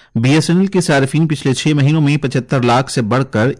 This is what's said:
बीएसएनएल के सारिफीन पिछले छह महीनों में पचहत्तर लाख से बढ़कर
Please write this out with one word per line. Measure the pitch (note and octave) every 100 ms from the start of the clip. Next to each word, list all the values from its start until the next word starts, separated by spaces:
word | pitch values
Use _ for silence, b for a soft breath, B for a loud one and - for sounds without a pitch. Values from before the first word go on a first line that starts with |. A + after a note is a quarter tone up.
| B A#2
बीएसएनएल | B2 D#3 D#3+ F3 F#3+
के | F#3+
सारिफीन | E3 C#3 C3 D3+ D#3+
पिछले | C#3 C3+
छह | B2+ D#3
महीनों | D3 C#3 D#3+
में | C#3+ D3
पचहत्तर | C3 C3 - C3+
लाख | A#2+ B2 C3+
से | -
बढ़कर | G#2 B2+ C3+ G#2+ A#2+